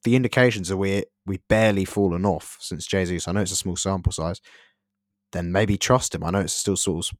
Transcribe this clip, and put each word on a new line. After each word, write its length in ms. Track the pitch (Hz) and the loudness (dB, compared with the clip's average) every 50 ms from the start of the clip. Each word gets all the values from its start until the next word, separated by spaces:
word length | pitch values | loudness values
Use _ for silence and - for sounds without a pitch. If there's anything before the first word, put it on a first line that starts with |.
| - | 0
the 120 | 117 120 | 2 2
indications 540 | 131 123 117 - 127 127 123 107 101 87 90 | 4 2 2 4 4 4 4 4 0 -2 -2
are 80 | 98 | -2
we, 280 | 95 98 98 98 98 - - _ _ _ | 0 0 0 0 -2 -2 -6 _ _ _
we 140 | 101 95 - - | -8 -8 -6 0
barely 380 | - 110 110 113 107 101 98 92 | 2 4 4 6 4 4 2 0
fallen 380 | - - 104 101 92 85 87 95 | 0 0 2 2 2 2 2 2
off 340 | 101 85 73 - - - - | 0 0 -2 -4 -12 -16 -16
since 260 | - - 87 76 - | -12 -12 -10 -10 -6
Jesus, 420 | - 101 95 90 87 90 82 - | -2 -2 0 0 0 -2 -4 -4
I 40 | 85 | -2
know 100 | 92 104 | -2 -2
it's 100 | 98 90 | -2 -2
a 40 | 98 | -4
small 200 | - - 95 90 | -4 -4 -4 -4
sample 360 | - - 95 98 92 87 - | -4 -2 -2 -2 0 0 0
size, 280 | - - 80 85 87 - - - - - _ _ _ _ _ _ _ _ _ _ _ _ _ _ | 0 0 -4 -6 -6 -8 -12 -18 -20 -20 _ _ _ _ _ _ _ _ _ _ _ _ _ _
then 200 | - 87 87 85 | -6 -6 -4 0
maybe 240 | 90 98 110 98 101 | 0 2 2 2 0
trust 380 | 95 - - 127 127 - - - | 0 2 2 2 2 2 -2 -6
him. 100 | 80 80 | -4 -2
I 60 | 85 | -2
know 120 | 92 101 | 0 0
it's 120 | 90 - - | 0 -2 -4
still 220 | - - 101 95 | -4 -2 -2 -2
sort 280 | - - 98 82 85 - | 0 0 -2 -2 -2 -4
of 140 | - - | -6 -10